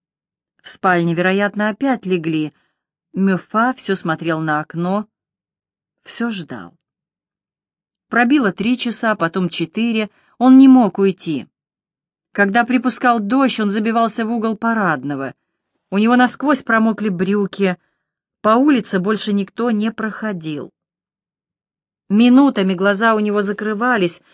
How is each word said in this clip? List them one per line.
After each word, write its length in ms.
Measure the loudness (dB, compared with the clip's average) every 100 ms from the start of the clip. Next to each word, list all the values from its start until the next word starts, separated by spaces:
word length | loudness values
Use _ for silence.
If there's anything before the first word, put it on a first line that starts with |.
| _ _ _ _ _ _
В 60 | -20
спальне, 440 | -4 0 2 0
вероятно, 560 | 0 0 0 -2 -2 -4
опять 380 | -2 -4 -4 -2
легли. 460 | -4 -2 -4 -4 -8 _ _ _ _ _
Мюфа 600 | -2 0 0 -2 -2 -2
всё 220 | -2 -6 -4
смотрел 440 | -4 -4 -4 -4
на 220 | -2 -4
окно, 460 | -4 -6 -4 -4 -6 _ _ _ _ _ _ _ _ _
всё 280 | -16 -8 -6
ждал. 440 | -8 -12 -14 -18 _ _ _ _ _ _ _ _ _ _ _ _ _ _
Пробило 420 | 0 2 2 2
три 280 | 0 -2 -2
часа, 360 | -4 -4 -2 -2
потом 320 | -2 -2 -4
четыре. 600 | -4 -6 -4 -2 -2 -4 _ _ 0
Он 200 | 6 8
не 100 | 10
мог 320 | 8 6 2
уйти. 480 | 0 0 -4 -6 -8 _ _ _ _ _ _ _ _
Когда 320 | -2 0 0 0
припускал 540 | 0 -2 -2 0 0
дождь, 400 | 0 0 0 0
он 100 | -2
забивался 560 | -2 -2 0 -2 -2 -4
в 60 |
угол 260 | -2 -4 -2
парадного. 760 | -2 -2 0 -2 -4 -8 -8 -12 _ _ _ _ _
У 80 | 0
него 200 | 2 4
насквозь 440 | 2 0 -2 -2
промокли 460 | 0 0 0 -2 -4
брюки. 720 | -2 -2 -2 -2 -2 -2 -4 _ _ _ _ _ _
По 80 | 2
улице 500 | 4 4 2 0 -2
больше 320 | -2 -2 -2
никто 400 | -2 -4 -4 -2
не 200 | -2 -2
проходил. 800 | -4 -8 -6 -8 -8 -8 -10 -12 _ _ _ _ _ _ _ _ _ _ _ _ _ -2
Минутами 640 | 2 6 6 4 2 -2
глаза 420 | 0 0 0 0 0
у 40 |
него 220 | 0 -2
закрывались, 800 | -2 -4 -6 -4 -2 0 -2 -4 _